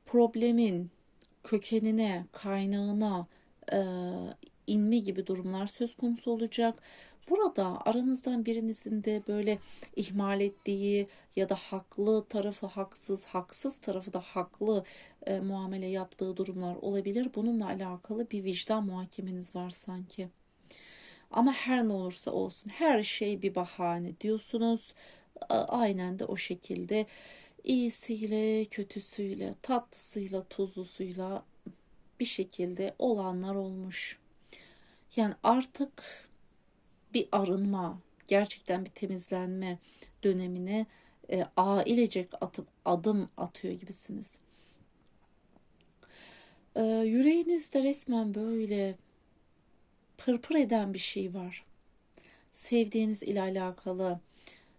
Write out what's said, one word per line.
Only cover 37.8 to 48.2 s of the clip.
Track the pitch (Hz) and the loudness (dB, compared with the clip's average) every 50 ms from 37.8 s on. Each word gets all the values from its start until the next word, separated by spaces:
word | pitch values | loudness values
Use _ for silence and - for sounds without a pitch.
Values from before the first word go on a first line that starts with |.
| 175 170 - - - _ _ _ - - | -2 -2 -4 -8 -14 _ _ _ -2 2
gerçekten | 196 196 208 202 - - - - 180 185 190 | 4 4 4 2 -2 -6 -4 -2 -2 -2 -2
bir | - | -6
temizlenme | - - - 185 190 180 175 - 196 180 180 185 185 190 190 185 180 175 - - - - - - - _ - | -8 -6 -6 -4 -4 -4 -6 -4 -4 -4 -2 -2 -4 -4 -4 -4 -6 -6 -10 -16 -20 -20 -20 -20 -8 _ 2
dönemine, | 208 190 185 185 180 180 180 180 185 202 220 220 - - - - _ _ _ - - | 2 2 2 0 -4 -4 -4 -4 -2 -2 -2 -2 -4 -8 -18 -20 _ _ _ -8 -2
e, | - 185 175 - - | -2 0 -2 0 4
ailecek | - 185 196 196 196 - - 240 240 240 214 - 190 180 - - - | 4 4 6 6 4 4 4 4 4 4 4 2 0 -4 -4 -6 -8
atıp | - 180 - - - - _ _ - | -8 -6 -6 -8 -12 -12 _ _ 0
adım | 175 175 175 165 214 214 202 185 - - | 2 2 2 4 2 2 2 0 -2 -4
atıyor | - - 175 - - - 185 180 | -8 -8 -8 -8 -8 -6 -6 -6
gibisiniz. | 180 185 175 190 - - - 208 196 208 - - - _ _ _ - - - - - - _ _ _ _ _ _ _ _ _ _ _ _ _ _ - _ _ _ _ _ _ _ _ - - - - - - - - - - - _ _ _ - | -6 -8 -10 -8 -8 -8 -8 -8 -10 -10 -10 -14 -14 _ _ _ -20 -20 -20 -20 -20 -20 _ _ _ _ _ _ _ _ _ _ _ _ _ _ -20 _ _ _ _ _ _ _ _ -20 -20 -20 -20 -20 -20 -20 -20 -20 -20 -20 _ _ _ 0
E, | - 220 | 2 2
yüreğinizde | 220 220 220 226 220 220 247 269 302 320 339 339 330 349 330 302 - - 277 262 | 4 4 4 4 4 6 6 8 8 6 6 6 4 2 2 2 2 2 4 4
resmen | 277 277 - - - 240 226 | 4 2 0 0 0 0 2